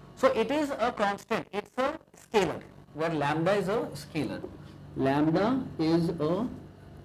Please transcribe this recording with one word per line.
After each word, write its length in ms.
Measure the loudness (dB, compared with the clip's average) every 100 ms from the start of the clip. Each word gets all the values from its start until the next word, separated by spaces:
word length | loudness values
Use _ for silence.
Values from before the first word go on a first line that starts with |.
| -20 2
So 100 | 2
it 180 | 4 2
is 200 | 0 0
a 200 | 0 -2
constant, 560 | 0 0 -2 -4 -4 -2
it's 180 | -8 -6 -2
a 180 | -2 -4 -14 -20
scalar, 440 | 0 2 2 0 -10 -20 -14
where 200 | -4 -2
lambda 380 | 0 0 2 2
is 140 | 2 2
a 200 | 0 -2
scalar. 480 | -8 -6 -4 -4 -6 -10 -14 -18 -18 -12 0
Lambda 680 | 2 4 4 4 4 2 -2 -2
is 300 | 2 4 2
a 400 | 0 0 0 -2 -8 -16 -20 -20 -20